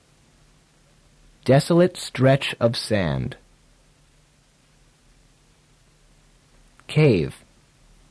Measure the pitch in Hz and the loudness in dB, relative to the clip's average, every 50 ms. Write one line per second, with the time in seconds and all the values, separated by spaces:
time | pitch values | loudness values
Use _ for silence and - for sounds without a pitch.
0 | _ _ _ _ _ _ _ _ _ _ _ _ _ _ _ _ _ _ _ _ | _ _ _ _ _ _ _ _ _ _ _ _ _ _ _ _ _ _ _ _
1 | _ _ _ _ _ _ _ _ _ - 131 143 - - 175 170 175 185 180 - | _ _ _ _ _ _ _ _ _ 2 2 2 2 2 2 2 2 2 0 -8
2 | - - - - 123 135 135 139 - - - - 120 117 117 - - - 110 101 | -14 -12 -4 0 2 2 2 2 -2 -6 -6 -4 -2 -2 -2 -4 -6 -4 -4 -2
3 | 92 78 69 65 62 - - - _ _ _ _ _ _ _ _ _ _ _ _ | -2 -2 -4 -4 -6 -8 -10 -14 _ _ _ _ _ _ _ _ _ _ _ _
4 | _ _ _ _ _ _ _ _ _ _ _ _ _ _ _ _ _ _ _ _ | _ _ _ _ _ _ _ _ _ _ _ _ _ _ _ _ _ _ _ _
5 | _ _ _ _ _ _ _ _ _ _ _ _ _ _ _ _ _ _ _ _ | _ _ _ _ _ _ _ _ _ _ _ _ _ _ _ _ _ _ _ _
6 | _ _ _ _ _ _ _ _ _ _ _ _ _ _ _ - _ - - 151 | _ _ _ _ _ _ _ _ _ _ _ _ _ _ _ -20 _ -4 0 2
7 | 156 143 110 87 73 64 - - - _ _ _ _ _ _ _ _ _ _ _ | 2 4 2 2 -2 -4 -8 -16 -20 _ _ _ _ _ _ _ _ _ _ _
8 | _ _ | _ _